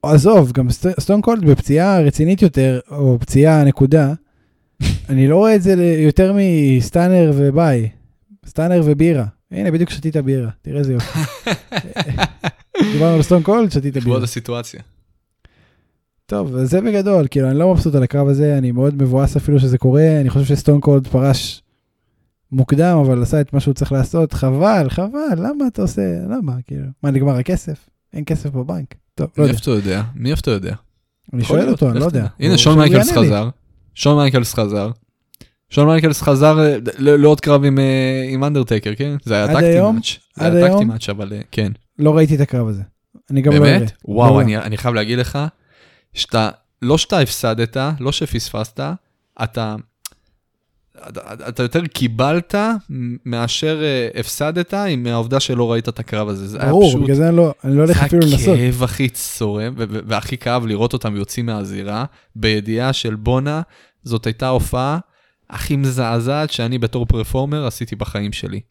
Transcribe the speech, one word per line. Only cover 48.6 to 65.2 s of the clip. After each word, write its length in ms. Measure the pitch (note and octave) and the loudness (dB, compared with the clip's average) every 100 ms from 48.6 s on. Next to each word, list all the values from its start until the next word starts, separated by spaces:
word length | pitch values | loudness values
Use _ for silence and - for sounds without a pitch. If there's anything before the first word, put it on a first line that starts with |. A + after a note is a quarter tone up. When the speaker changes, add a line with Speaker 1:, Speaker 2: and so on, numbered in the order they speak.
| A2 - C#3 F3+ _ _ _ - | -10 -8 -8 -10 _ _ _ -10
Speaker 2:
אתה, 340 | A#2 A#2 A2 G#2+ A2+ _ - _ _ _ _ _ _ _ _ _ - | -10 -8 -8 -10 -16 _ -20 _ _ _ _ _ _ _ _ _ -18
אתה, 120 | - - A2 D2+ | -18 -16 -16 -12
אתה 140 | A#2 | -6
יותר 240 | B2 E3 E3+ | -2 -2 -4
קיבלת 680 | - B2+ A2 C3+ E3+ E3+ G3+ G#3+ A3+ - C3 A#2+ A#2+ B2+ | -4 -4 0 0 -2 -2 -4 -2 -4 -8 -10 -10 -10 -8
מאשר, 540 | A#2 A#2+ - D#3 D#3 | -6 -4 -4 -4 -2
אה, 380 | D3+ C3 A#2 - | -2 -2 -4 -8
הפסדת 540 | A#2 - D3 E3+ F3 | -10 -6 -4 -4 -6
עם 320 | G3 G3+ C3+ A#2+ | -4 -4 -4 -4
העובדה 340 | A#2 A2+ C3+ | -4 -2 -2
שלא 320 | - B2 A#2 | -2 -2 0
ראית 160 | A#2 A#2 | -2 -4
את 100 | A2+ | -10
הקרב 300 | A#2 G#2+ G#2 | -8 -6 -6
הזה. 180 | G2 G2 | -8 -10
זה 100 | G#2 | -4
היה 100 | C3 | 2
Speaker 1:
ברור, 180 | E3+ F#3 | 6 6
Speaker 2:
פשוט, 120 | B2 | 4
Speaker 1:
בגלל 140 | C#3 C#3 | 2 2
זה 120 | E3 | 4
אני 80 | E3+ | 4
לא, 180 | E3 - | 2 0
אני 120 | C3+ C#3 | 0 2
לא 60 | |
הולך 200 | D#3+ E3+ | 4 4
אפילו 200 | C#3 E3+ | 4 4
Speaker 2:
זה 60 | D#3 C3+ | 4 4
Speaker 1:
לנסות. 120 | A#2+ | 2
Speaker 2:
היה 80 | E3 B2 | 2 2
כאב 100 | B2 | 0
הכי 260 | B2 - C3 | -4 -2 -4
צורם, 640 | - - - G#2+ G#2 A2+ A#2+ | -4 -12 -6 -6 -4 -8 -8
ו-, 80 | A2 | -8
ו-, 80 | G#2+ G#2+ | -8 -6
והכי 300 | G#2 - B2+ | -6 -6 -8
כאב 300 | B2 B2 A2+ | -4 -4 -2
לראות 260 | G#2 A#2+ | -2 -2
אותם 240 | B2+ A2+ G2+ | -2 -6 -6
יוצאים 300 | G2+ - A#2 | -8 -8 -6
מהזירה, 580 | G#2+ G2 G2 G2 G#2+ C3+ _ _ A2 | -6 -8 -10 -8 -8 -10 _ _ -4
בידיעה 560 | A2 G#2+ G#2 A2 C3 | -2 -2 -2 -4 -2
של 220 | C#3 A#2 | -4 -6
בואנה, 480 | G#2+ G#2+ B2+ C#3 D#3 E3+ _ _ _ | -6 -2 -2 -2 -6 -10 _ _ _
זאת 240 | A#2+ A#2 A#2 | -6 -6 -6
הייתה 220 | A2+ C3 | -6 -4
הופעה 500 | B2+ - B2+ C3 D#3+ - _ | -2 -2 -4 -4 -6 -8 _